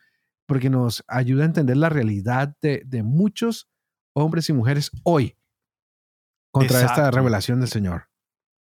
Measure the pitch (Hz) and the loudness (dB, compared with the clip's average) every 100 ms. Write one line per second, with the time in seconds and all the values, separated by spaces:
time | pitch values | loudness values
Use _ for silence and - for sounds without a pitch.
0 | _ _ _ _ - 135 131 131 120 - | _ _ _ _ -4 -2 0 0 0 -4
1 | - 127 123 135 160 165 135 131 165 151 | -6 -4 0 0 0 2 2 2 2 0
2 | 110 101 98 127 143 - 151 139 131 127 | 0 -2 -2 -2 -4 -4 -4 -4 -6 -6
3 | 107 147 208 - 233 220 - _ _ _ | -2 0 0 -2 -6 -6 -12 _ _ _
4 | _ - 156 165 151 143 113 143 147 123 | _ -2 -2 -2 -2 0 0 -2 -4 -6
5 | 175 165 120 - _ _ _ _ _ _ | 0 0 0 -6 _ _ _ _ _ _
6 | _ _ _ _ _ 135 131 127 123 131 | _ _ _ _ _ 0 2 4 4 4
7 | 143 123 127 107 - 123 120 110 98 87 | 2 2 2 0 0 -2 -2 -2 -4 -4
8 | - _ _ _ _ _ | -10 _ _ _ _ _